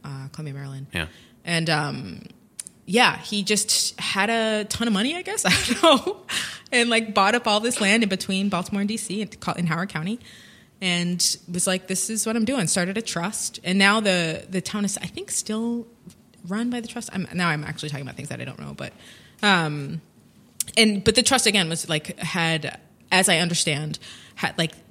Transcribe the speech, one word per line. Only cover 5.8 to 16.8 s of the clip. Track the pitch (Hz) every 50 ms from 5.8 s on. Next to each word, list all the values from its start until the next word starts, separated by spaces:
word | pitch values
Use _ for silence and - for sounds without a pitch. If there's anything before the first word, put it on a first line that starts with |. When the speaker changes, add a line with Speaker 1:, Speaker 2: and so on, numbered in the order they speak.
Speaker 1:
don't | - 320 277 240 -
know. | 370 427 - - - - - - - - - - -
And, | 262 240 233 240
like, | 226 226 226 214 202
bought | 208 190 202 233
up | 240 240
all | 226 208 214
this | 220 254 233 -
land | 208 196 208 233 226
in | 190
between | 190 185 - - 190 190 196 202
Baltimore | 190 170 180 - 208 196
and | 202
D | 208 226
C | 226 - - 180 214
in, | 208 190 - - - - -
in | - 175
Howard | 160 160 165 190 202
County. | - 175 160 196 233 247 - - - - - - - - - _ _ -
And | 190 180 175 175 175 175 180 175 - - - - - 175
was | 175 180 -
like, | 190 185 185 -
"This | - 190 185 - -
is | 226 208 -
what | 220 220
I'm | 240 220
doing." | 247 277 262 165
Started | 160 - 190 175 185 190
a | 226
trust. | 226 - - - 170 208 214 - - - - - -
And | 175 185 196
now | 196 202 214 226
the, | 208 196 180 175 170 160 156 - - -
the | 185 185
town | - - - 208 208
is, | 196 - -
I | -
think, | - - 339 403 -
still | - - - - 214 220 226 233 240 233 226 - - _ - - - _ _ _ _ - -
run | 170 196 220 240 247
by | 247 240